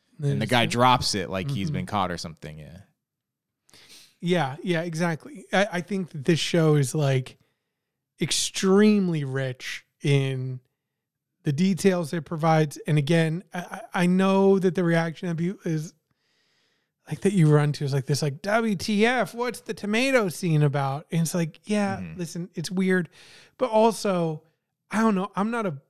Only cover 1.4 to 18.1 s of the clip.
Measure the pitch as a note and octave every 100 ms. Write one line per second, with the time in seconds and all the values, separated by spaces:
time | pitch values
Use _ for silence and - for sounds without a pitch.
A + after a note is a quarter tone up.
1.4 | C#3 B2 F2+ F2+ F2+ G#2+ F2+ E2+ E2 D#2
2.4 | D#2 D#2 D2 E2+ - _ _ _ _ _
3.4 | _ _ _ - - - - _ F3 F3+
4.4 | C3+ C#3+ G#3 E3 F3 D#3+ E3+ D#3 - B3
5.4 | - F#3+ G3+ F3+ - G3 E3+ D#3 C3 D#3+
6.4 | - F3 D#3+ D3 C3 D#3 C#3 C3 B2+ -
7.4 | _ _ _ _ _ _ _ _ E3 -
8.4 | - - F#3+ G3 G#3+ G#3 F#3 D#3+ C3+ C3
9.4 | C3 B2 - - - _ D3 C#3 C3+ C3
10.4 | C3 B2+ - _ _ _ _ _ _ _
11.4 | D#3 C#3 F#3+ F3+ G3 F3+ D#3+ E3+ - E3
12.4 | D#3+ D#3+ D3+ - - D3+ C#3 E3 D#3+ E3
13.4 | - F3+ - - - G3 F3+ F#3 F#3+ G3
14.4 | G3 G3 F#3 E3+ E3+ E3 E3 D3+ F3+ E3
15.4 | E3+ G#3 F3+ D#3 E3 - _ _ _ _
16.4 | _ _ _ _ _ _ - D3+ G3 G3+
17.4 | D#3 D3+ D3 C#3+ C#3+ C#3 B2+